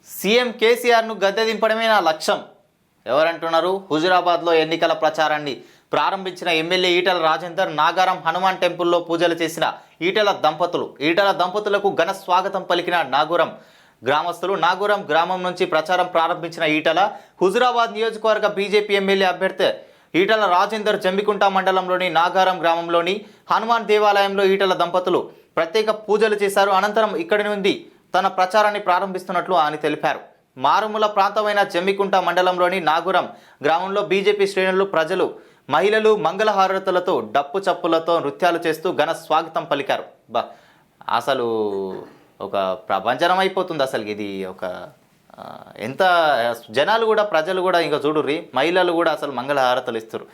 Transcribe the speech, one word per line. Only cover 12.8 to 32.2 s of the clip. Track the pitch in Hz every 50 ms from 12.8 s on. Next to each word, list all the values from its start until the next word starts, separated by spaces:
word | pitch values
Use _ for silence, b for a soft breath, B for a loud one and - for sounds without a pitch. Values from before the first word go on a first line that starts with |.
| 170 175 175 175
నాగురం | 156 127 131 139 156 156 170 170 160 143 98 B B B B B B B B B -
గ్రామస్తులు. | 117 139 151 165 175 170 - - 180 196
నాగురం | 180 160 170 185 185 202 208 208 196 170 139
గ్రామం | 151 160 170 180 185 185 180
నుంచి | 180 175 170 185
ప్రచారం | 165 - 156 156 - 185 180 180
ప్రారంభించిన | 180 - 165 165 165 175 160 160 170 160 170 165
ఈటల | 156 151 156 151 165 160 170 196 214 208 B B B B B
హుజురాబాద్ | 180 190 185 240 247 247 240 233 233 220 202
నియోజకవర్గ | 214 220 226 220 220 - 220 214 208 202
బీజేపీ | 220 - 190 202 202 190 208 208 208 202
ఎమ్మెల్యే | 196 196 190 196 196 190
అభ్యర్థి | 185 175 - 185 185 185 - 185 135 - - B B B B B B -
ఈటల | 156 190 202 220 220 214
రాజేందర్ | 185 175 180 196 202 214 220 208 214 208 202
జమ్మికుంట | 202 185 185 196 196 196 208 190 202
మండలంలోని | 196 190 190 185 185 190 190 185 180 185 180 185 180
నాగారం | 160 160 170 180 180 190 185 185 185 180
గ్రామంలోని | 156 170 165 170 170 170 170 170 170 180 196 214 214 B B B B B
హనుమాన్ | 175 185 214 226 233 226 220
దేవాలయంలో | 190 214 214 208 208 202 202 202 196 196 196 202
ఈటల | 190 196 196 202 190 185
దంపతులు | 156 175 170 170 180 180 202 180 139 - B B B B B B
ప్రత్యేక | - 165 165 - 220 214 220
పూజలు | 214 214 - - 202 208 220 220 214
చేశారు. | 202 202 196 196 208 196 202
అనంతరం | 196 185 196 214 208 226 220 208 190
ఇక్కడి | 156 170 - 214 208 208
నుండి | 208 208 202 190 196 160 - - B B B B B -
తన | 175 185
ప్రచారాన్ని | 190 185 185 185 185 - 214 208 208 208 202
ప్రారంభిస్తున్నట్లు | 196 190 175 180 196 196 185 185 - - 185 175 170 185 190
ఆయన | 170 156 151 156
తెలిపారు. | 151 - 151 147 151 - 156 127 101 - - _ _ _ _ _
మారుమూల | 135 127 143 160 190 208 214 214 220 214
ప్రాంతమైన | 208 208 208 196 202 202 220 214 208 202 202 196
జమ్మికుంట | - 165 175 180 196 202 196 196 190 196
మండలంలోని | 190